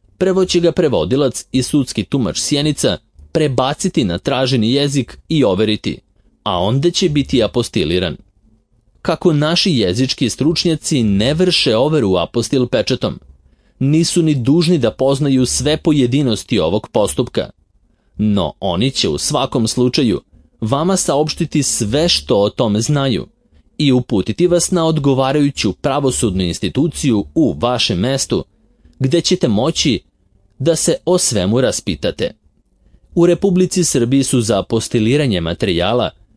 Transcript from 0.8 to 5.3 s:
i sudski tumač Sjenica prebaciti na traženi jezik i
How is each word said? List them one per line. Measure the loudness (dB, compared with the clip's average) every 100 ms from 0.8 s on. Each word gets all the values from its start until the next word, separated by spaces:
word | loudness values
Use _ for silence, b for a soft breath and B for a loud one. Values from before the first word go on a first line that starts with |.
| 2 2 0 0 0 -4 -4
i | -4
sudski | 0 -2 0 -4
tumač | -2 -2 -2 -4
Sjenica | -4 -2 -2 -2 -2 -2 _ -20 -6
prebaciti | -2 0 0 -2 -2 -2 0
na | -2 -2
traženi | -2 -2 0 0 2
jezik | 0 0 -2 -4 -10
i | -2